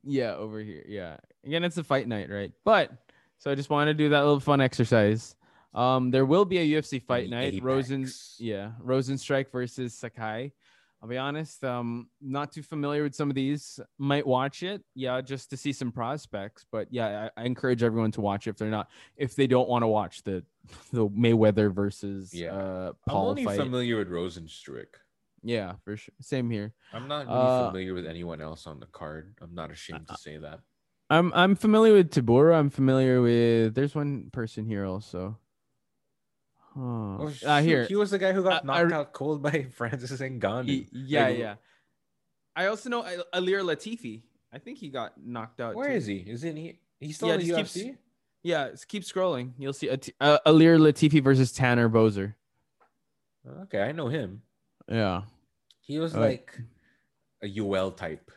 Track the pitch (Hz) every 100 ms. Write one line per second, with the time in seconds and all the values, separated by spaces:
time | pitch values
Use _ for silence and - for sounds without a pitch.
0 | 135 135 117 82 110 107 107 80 - 104
1 | 87 76 _ _ 131 160 175 170 156 139
2 | 117 110 98 101 101 - - 214 151 123
3 | _ _ _ _ 147 139 139 147 151 151
4 | 151 147 143 143 135 143 131 - 117 117
5 | 104 110 - _ _ _ _ - 127 131
6 | 127 131 135 170 202 180 160 151 143 127
7 | - 123 123 120 139 98 127 135 127 139
8 | 131 - - - 117 101 101 113 123 131
9 | 127 135 - 139 131 127 123 - 123 -
10 | 120 - 110 110 139 _ _ _ _ _
11 | 113 127 135 147 156 - 135 123 120 117
12 | 117 _ 139 139 147 - 147 156 143 147
13 | 147 - 147 135 135 147 - - 120 _
14 | 139 143 143 127 135 - 180 208 _ -
15 | 127 127 131 135 - 135 147 131 127 123
16 | 117 147 - 104 98 _ _ 110 98 123
17 | 110 104 110 - 120 127 131 120 117 110
18 | 110 107 101 101 113 101 107 107 - -
19 | - - 139 - 135 127 123 120 113 107
20 | 95 - - 92 85 _ - - - 120
21 | 104 101 117 113 107 104 104 95 101 -
22 | 101 98 92 87 85 98 95 92 92 -
23 | - 170 208 285 233 202 135 123 123 113
24 | 92 87 90 87 80 - - 64 - _
25 | _ _ _ _ 113 117 95 90 - 107
26 | - _ - 135 120 110 107 - _ 113
27 | 131 147 135 123 127 127 120 92 92 90
28 | 80 82 87 80 78 80 - 73 - -
29 | 78 78 85 107 85 87 78 78 - 78
30 | 78 - - 76 73 78 _ _ _ _
31 | _ 156 175 - 185 196 214 214 226 208
32 | 170 - 117 120 156 165 143 - 131 131
33 | 131 127 120 117 117 117 113 113 143 151
34 | 143 139 - - 113 - 107 104 98 95
35 | - 90 92 107 _ _ _ _ _ _
36 | _ _ _ _ _ _ _ 147 127 117
37 | 104 98 151 135 139 147 156 147 120 196
38 | 202 196 190 190 185 170 139 143 170 160
39 | 143 - 139 151 143 151 131 - 120 123
40 | 123 135 131 127 98 113 127 135 120 127
41 | 131 147 135 123 113 104 _ _ _ _
42 | _ _ _ _ _ - 185 214 254 240
43 | 202 175 175 180 180 196 185 151 220 233
44 | 123 110 _ _ _ 131 - - 156 131
45 | 113 - 117 120 113 - 120 151 277 247
46 | 113 98 92 120 165 151 165 - _ _
47 | 147 151 226 - 170 165 151 175 233 269
48 | _ _ _ _ 170 160 135 - - 208
49 | 175 190 185 135 123 123 135 139 - 135
50 | - - 147 147 - 156 165 165 156 147
51 | 151 151 135 135 127 - 127 120 117 113
52 | 110 101 98 107 _ _ _ _ _ _
53 | _ _ _ _ - 69 196 101 104 160
54 | 131 151 101 104 _ _ _ _ - 113
55 | 104 90 104 _ _ _ _ _ _ 147
56 | 165 156 113 123 - - 117 _ _ _
57 | _ _ _ _ 104 98 101 95 95 92
58 | 87 78 _